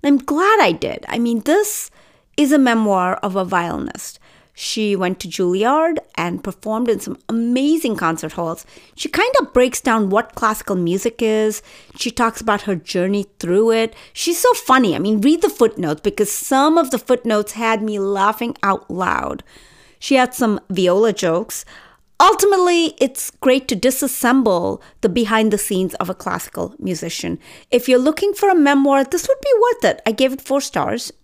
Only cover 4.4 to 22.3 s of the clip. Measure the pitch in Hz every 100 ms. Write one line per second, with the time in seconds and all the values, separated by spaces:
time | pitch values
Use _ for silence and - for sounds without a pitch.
4.4 | _ - - - 208 196 180 180 170 170
5.4 | 180 185 220 294 330 320 - - 170 185
6.4 | - 185 214 220 240 214 - - - 226
7.4 | 233 247 285 320 269 202 165 165 160 -
8.4 | 170 170 - - - - 311 - 453 539
9.4 | 330 247 247 - 262 226 202 202 240 -
10.4 | 220 220 - 185 170 185 233 226 220 220
11.4 | 214 214 - - - - 247 - 226 220
12.4 | 226 208 - 185 - 185 185 208 196 _
13.4 | 165 185 226 226 226 - - - - 339
14.4 | 494 466 - 262 220 151 190 214 233 320
15.4 | 359 - 220 - 170 151 202 202 202 -
16.4 | - 262 294 330 269 262 - 247 240 214
17.4 | 208 220 226 220 214 208 196 196 196 220
18.4 | 233 - 202 190 - 180 185 67 67 -
19.4 | - - - _ _ _ - 269 247 -
20.4 | 233 202 - 190 180 185 226 196 180 165
21.4 | 220 - - - - _ _ _ 359